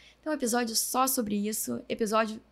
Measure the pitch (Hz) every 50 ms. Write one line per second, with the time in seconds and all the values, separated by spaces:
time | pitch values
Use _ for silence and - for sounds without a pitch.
0 | - - - _ - 311 311 302 285 233 220 240 247 226 226 - - - - 254
1 | 262 262 269 262 233 208 208 208 202 208 214 - - 247 240 240 - - 226 220
2 | 233 202 214 220 226 214 220 220 - _